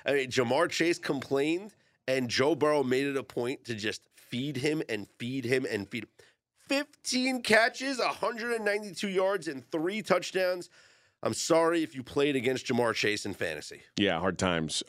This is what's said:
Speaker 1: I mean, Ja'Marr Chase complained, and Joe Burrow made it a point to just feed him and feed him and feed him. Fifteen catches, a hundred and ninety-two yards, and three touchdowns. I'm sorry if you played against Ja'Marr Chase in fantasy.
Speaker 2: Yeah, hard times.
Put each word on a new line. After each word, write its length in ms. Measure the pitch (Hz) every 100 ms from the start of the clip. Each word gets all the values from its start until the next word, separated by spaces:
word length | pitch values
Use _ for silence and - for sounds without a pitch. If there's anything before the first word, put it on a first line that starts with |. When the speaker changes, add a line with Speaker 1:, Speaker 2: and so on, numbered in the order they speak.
| -
Speaker 1:
I 60 |
mean, 180 | 139 131
Ja'Marr 380 | 123 117 135 170
Chase 280 | - 165 165
complained, 760 | - 143 - 139 147 175 208 - _ _ -
and 200 | 131 123
Joe 260 | 104 135 160
Burrow 260 | 151 151
made 240 | 127 127 139
it 100 | 135
a 60 |
point 420 | 123 - 120 143 -
to 80 |
just 280 | 110 104 - _
feed 420 | _ - 120 143 127
him 260 | 147 151 -
and 180 | 110 95 -
feed 260 | 120 135
him 200 | 117 131 131
and 180 | 110 98
feed 160 | 117
him. 40 | - _ - _ _ _ -
Fifteen 760 | 277 285 _ - 254 254 254
catches, 560 | - 214 240 - 262 254
a 80 | 175
hundred 440 | - 196 233 233
and 100 | 233
ninety-two 440 | 208 208 208 160 202
yards, 400 | 185 190 202 156
and 200 | 135 -
three 320 | 165 170 214
touchdowns. 680 | 180 185 165 190 180 180 170 _ _ _ _ -
I'm 120 | 117
sorry 480 | 113 - 165 165 170
if 120 | 156
you 80 | 131
played 340 | 117 147 143 135
against 300 | 120 127 -
Ja'Marr 280 | 120 120
Chase 300 | 107 110 104 104
in 80 |
fantasy. 460 | 90 92 76 - 76 - -
Speaker 2:
Yeah, 220 | 101 82
hard 200 | 92 87
times. 440 | 95 85 80 -